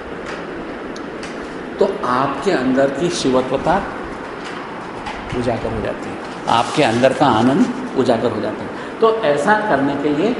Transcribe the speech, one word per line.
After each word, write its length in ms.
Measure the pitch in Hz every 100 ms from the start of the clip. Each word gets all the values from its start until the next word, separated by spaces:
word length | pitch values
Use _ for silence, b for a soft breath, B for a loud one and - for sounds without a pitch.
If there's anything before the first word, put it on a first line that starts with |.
| - - - - - - - - - - - - - - - - - -
तो 100 | - - 123
आपके 440 | 127 139 143 196
अंदर 400 | 151 127 131 139
की 180 | 151 170
शिवत्वता 640 | - 135 127 127 139 156 175 - - - - - - - - - - - - - - - 123
उजागर 360 | 123 113 113
हो 60 | 113
जाती 260 | 107 - -
है, 80 | 104 - - -
आपके 320 | 117 120 -
अंदर 300 | 131 117 127
का 140 | - 139
आनंद 720 | 110 123 156 - - - 131
उजागर 320 | 123 113 117
हो 100 | 104
जाता 220 | 107 -
है। 140 | - B B -
तो 160 | 226 -
ऐसा 380 | 151 143 170 214 -
करने 260 | 139 139
के 140 | 143 151
लिए 280 | 147 208